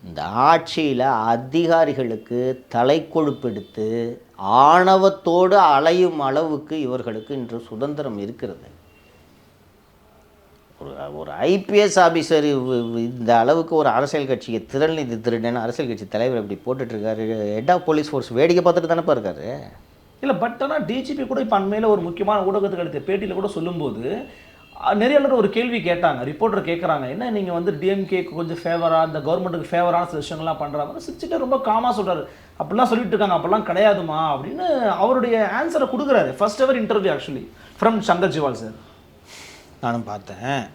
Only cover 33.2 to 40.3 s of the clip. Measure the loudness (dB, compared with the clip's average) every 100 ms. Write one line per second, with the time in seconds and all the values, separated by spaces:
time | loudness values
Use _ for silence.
33.2 | 2 0 2 0 0 4 4 4 0 -2
34.2 | 0 -2 -4 -4 0 2 2 2 2 2
35.2 | 2 2 2 0 -2 0 0 -2 2 4
36.2 | 2 0 -2 2 2 2 2 0 2 -2
37.2 | -4 -10 -12 -18 -20 0 2 2 2 2
38.2 | 2 0 -2 -4 -10 -14 -20 -20 -20 -20
39.2 | -20 -20 -20 -20 -20 -8 -4 -4 -4 -10
40.2 | -12